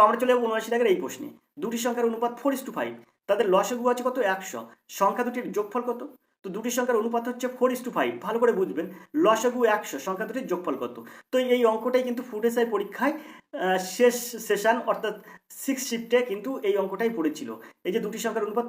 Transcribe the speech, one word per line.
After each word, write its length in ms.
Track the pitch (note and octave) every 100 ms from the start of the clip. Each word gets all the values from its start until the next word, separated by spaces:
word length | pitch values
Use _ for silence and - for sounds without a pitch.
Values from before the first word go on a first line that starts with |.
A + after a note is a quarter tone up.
| G#3+
আমরা 120 | A#3
চলে 100 | B3
যাবো 120 | B3 A#3
ঊনআশি 220 | A3 A3
দাগের 180 | A#3+ A#3
এই 60 | F3+
প্রশ্নে। 240 | C3 - - - _ -
দুটি 140 | G3 A#3 A#3+
সংখ্যার 240 | A#3 A#3
অনুপাত 240 | A3+ A#3 A#3
four 100 | C#4+ C4
is 60 | -
to 40 | E3+
five, 180 | A#2 A#2 - _ -
তাদের 160 | G3+ A3
লসাগু 300 | F#3 G3 A#3+ B3
আছে 120 | B3 B3
কত? 100 | B3+ D3+ -
একশো। 240 | - A#2 A2+ - _ -
সংখ্যা 240 | G3 G3 A#3+
দুটির 180 | A#3+ G#3 G3
যোগফল 260 | G#3 B3+ A#3+
কত? 120 | A#3 D4 - _ _
তো 40 | G3 F3+
দুটি 140 | B3 A#3+
সংখ্যার 240 | B3 A#3
অনুপাত 220 | A#3 A#3 A#3
হচ্ছে 180 | B3 B3+ B3
four 120 | B3 A#3+
is 60 | B3
to 60 | F3+
five। 160 | B2 - G3
ভালো 120 | A3+
করে 100 | B3 F#3
বুঝবেন, 260 | F3+ - E3+ - - D3+ F#3
লসাগু 340 | A3 B3 B3 A#3 G#3
একশো, 220 | - - -
সংখ্যা 200 | F#3+ -
দুটির 200 | - F3
যোগফল 240 | F3 - C3+
কত? 120 | A#2 A#2 - - _
তো 40 | B3+ B3+ B3
এই 60 | A#3
অঙ্কটাই 320 | A3 B3 B3+ B3+
কিন্তু 140 | A#3 B3+
ফুড 140 | G#3+ A3+
এসআই 160 | A#3 A#3 G3+
পরীক্ষায়, 380 | G3 - C4
আহ, 640 | D#4 - - _ C#4+ F#3 F#3 F#3 -
শেষ 200 | A#3+ A#3+ - A3 -
সেশন 300 | G#3 A3 A#3+ A3+
অর্থাৎ 240 | G3 A3 - - - _ -
সিক্স 200 | - C4 -
শিফটে 280 | A3+ A3+ A#3+ B3
কিন্তু 200 | G3+ B3+ C4 G3
এই 80 | G3
অঙ্কটাই 300 | F#3+ F#3+ F#3 D#3+
পড়েছিল। 320 | D#3 D3+ A#2 A2 - - F3+
এই 40 |
যে 60 | G#3 G#3
দুটি 140 | A3
সংখ্যার 220 | A3+ A3 G#3
অনুপাত 200 | A3+